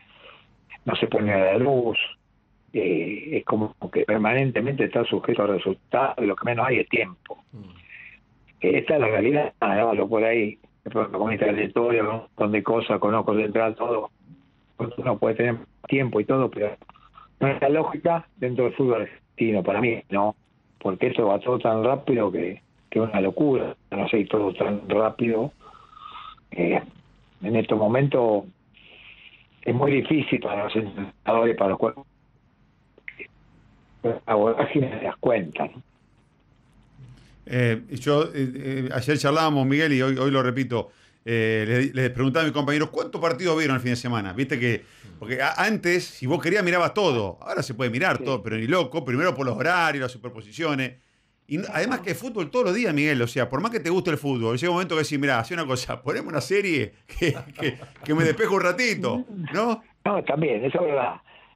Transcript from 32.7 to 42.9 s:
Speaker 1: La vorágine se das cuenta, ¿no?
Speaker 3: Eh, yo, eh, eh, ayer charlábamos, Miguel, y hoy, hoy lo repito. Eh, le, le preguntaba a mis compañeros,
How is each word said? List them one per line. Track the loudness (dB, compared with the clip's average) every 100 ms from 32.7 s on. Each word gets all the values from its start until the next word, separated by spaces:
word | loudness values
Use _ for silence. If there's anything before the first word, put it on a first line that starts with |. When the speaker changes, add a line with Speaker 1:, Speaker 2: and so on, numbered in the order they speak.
| _ _ _ -20 -18 -20 _ _ _ _ _ _ -6 -4 -4 0
Speaker 1:
La |
vorágine | 2 2 2 0 0 0 -4
se |
das | -8 -2
cuenta, | 2 2 0 -6 -8
¿no? | -10 -20 _ _ _ _ _ _ _ _ _ _ -20 -20 -20 -20 -20 -6
Speaker 3:
Eh, | 0 2 0 -4
yo, | -4 2 2
eh, | 2 -2 -4
eh, | -4 -6 -4 -4
ayer | -4 0 0
charlábamos, | 2 4 4 2 2
Miguel, | 2 4
y | 2
hoy, | 2 2
hoy | 2
lo | 2
repito. | 0 0 -2 -2 -4 _ _ _
Eh, | -2 0 2 0 2 0 0
le, | 0
le | -2
preguntaba | 0 0 2
a | 0
mis |
compañeros, | 0 0 0 0